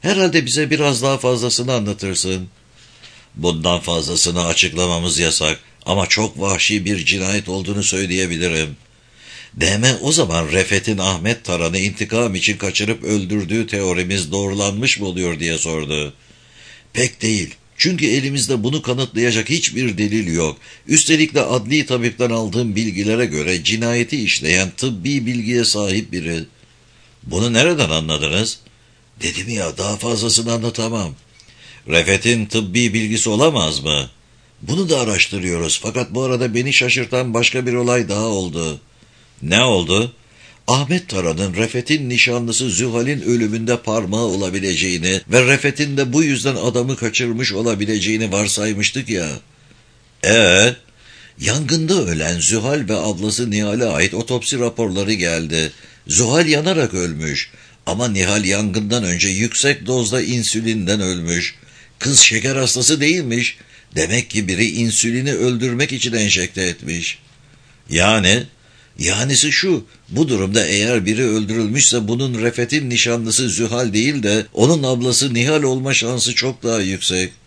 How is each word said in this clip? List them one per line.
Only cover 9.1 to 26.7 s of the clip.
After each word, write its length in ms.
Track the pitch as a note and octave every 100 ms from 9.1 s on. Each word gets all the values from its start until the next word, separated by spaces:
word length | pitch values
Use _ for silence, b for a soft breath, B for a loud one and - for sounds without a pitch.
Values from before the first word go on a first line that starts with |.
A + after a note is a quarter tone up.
| B B B B
D 240 | - F2 G#2
M 180 | B2 A2+
o 100 | A2
zaman 400 | D#3+ A2+ E2 D#2+
Refet'in 460 | F2+ F#2+ G2 F#2 G#2
Ahmet 460 | F#2+ F#2 F#2 A#2
Taran'ı 340 | - F2 E2 F#2
intikam 580 | G2 F2 G#2 A2 A#2+ F#2
için 220 | F#2+ G#2
kaçırıp 460 | G2+ F#2 G#2 A2
öldürdüğü 640 | D#2 G#2+ F#2 G#2 F2 A2 A2+
teorimiz 640 | G2+ G2 F2 F2+ G2 D#2+
doğrulanmış 680 | G2 G2 G2+ G2+ G2+ C3+ A#2
mı 60 | G2+
oluyor 340 | F2+ F2 E2
diye 180 | E2 E2
sordu. 560 | D#2+ D#2+ D2+ D2+ D2 - B B B B B B B
"Pek 280 | - B2 -
değil. 340 | A2 G#2+ D#2+ - _ -
Çünkü 280 | F3 F3 C#3
elimizde 580 | B2+ C3+ C#3 A#2 B2+
bunu 180 | A2 C3+
kanıtlayacak 680 | - B2+ B2+ A2 A#2+ A2+ G#2
hiçbir 480 | D#3+ - A2 B2+ F#2
delil 360 | G#2+ G#2+ F#2+
yok. 240 | E2 D#2+ C#2 B B -
Üstelik 460 | - - D#3 D#3
de 80 | C#3+
adli 440 | - B2 G#2 D3+ -
tabipten 440 | B2+ A#2 G#2 B2
aldığım 460 | A#2 G#2+ G2+ A#2+ G#2
bilgilere 500 | A2+ F2+ G2+ A#2 A#2
göre 380 | D2+ D2+ F2+
cinayeti 600 | D#2 A2 A#2 A#2+ A#2 D3
işleyen 480 | G#2 - D#2 F2 F#2+
tıbbi 540 | - C3 G#2 G2+ C#3+ A#2
bilgiye 400 | A#2+ A2 A#2+ A2
sahip 460 | G#2 G2+ G2 -
biri." 320 | F2+ D#2+ E2 D#2+ _ b